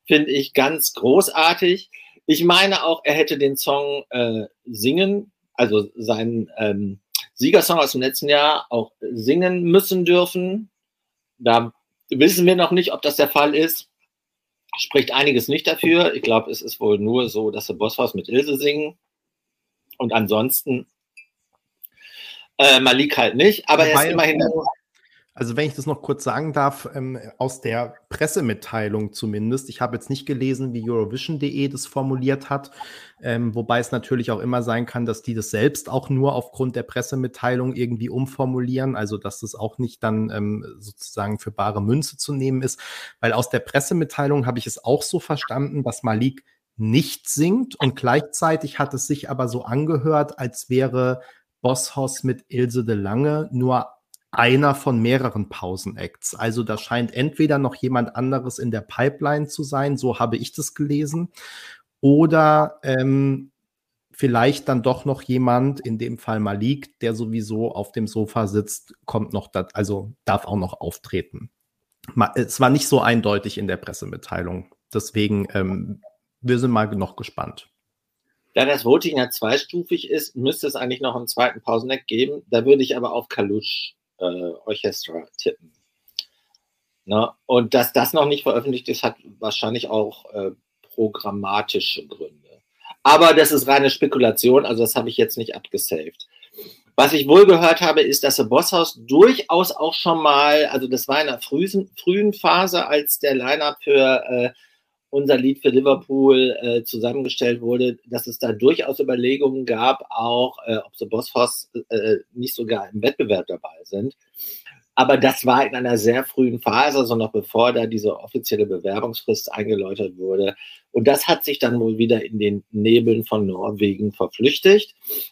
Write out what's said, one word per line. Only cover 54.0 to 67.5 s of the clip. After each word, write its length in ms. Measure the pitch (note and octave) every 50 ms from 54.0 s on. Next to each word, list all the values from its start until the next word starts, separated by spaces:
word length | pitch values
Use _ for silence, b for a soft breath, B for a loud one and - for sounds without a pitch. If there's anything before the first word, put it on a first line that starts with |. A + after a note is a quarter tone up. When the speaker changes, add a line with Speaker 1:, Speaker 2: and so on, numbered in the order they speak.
| _ _ _ - _ _
Speaker 2:
einer 440 | - - A#2 A#2+ B2+ C3+ D3 C#3+ C#3
von 260 | C#3 - C#3+ B2+ A2+
mehreren 480 | A2+ A#2 B2+ C3+ B2+ A#2+ F#2+ G#2+ G2+ -
Pausenacts. 840 | - - - F2+ F#2 F#2+ - G2 - - F#2+ F2+ - _ - - -
Also 280 | - A2+ A#2 A2 A#2+ A#2
da 140 | A2 G#2+ G#2
scheint 360 | - - A#2+ A#2+ A#2+ A2+ -
entweder 440 | B2 C3+ D3+ C#3+ - D#3 D3+ D3 C#3
noch 180 | C#3 B2 -
jemand 400 | - - B2+ C3 B2 A#2+ A2+ -
anderes 440 | A#2+ B2+ C3 C#3 C3 B2 B2+ - -
in 100 | C3 B2
der 120 | A2+ G#2+
Pipeline 640 | G2+ - - - B2 C#3 C#3 - D#3 C#3+ D3 D3+ D3+ C#3+
zu 160 | - - D3+
sein, 340 | C3+ C#3+ C3+ C#3 C#3+ C#3+ -
so 220 | B2 B2+ A2+ -
habe 180 | A#2 A2+ A2+ A2+
ich 160 | A#2+ - -
das 220 | - C#3 - -
gelesen, 580 | - D3 D3 D3 D3 D3+ C#3+ D3+ E3 F3 F3 B B B B B B B B B B B B _ _
oder, 800 | - C#3 C#3+ D3 E3 D#3+ E3 D#3+ D#3 D3+ D3+ D3+ D3+ D3+ - - -
ähm, 680 | C#3 C3 C3 C3 C3+ C3+ C#3 C#3 C#3 C3+ C3+ C3+ - _ _ _ _ _ _ _ _ _ _ _ _
vielleicht 580 | _ - - C3+ A#2+ A#2 A#2+ C3+ C#3+ C#3+ - -
dann 140 | C3 B2+ A2
doch 200 | C3 B2+ - -
noch 180 | C#3+ C3 - -
jemand, 560 | - B2+ B2+ B2+ B2 A#2+ B2 C3 C#3 C#3 C#3
in 180 | - - A2+ A2
dem 200 | A2 A#2+ A#2 A2+
Fall 220 | - - A2+ A2
Malik, 580 | G#2+ G2 G2+ G2+ G#2+ A#2+ C#3+ C#3+ - - _ -
der 140 | - A2+ A#2
sowieso 580 | A2 A#2 A2 A2+ A2+ G#2+ G#2+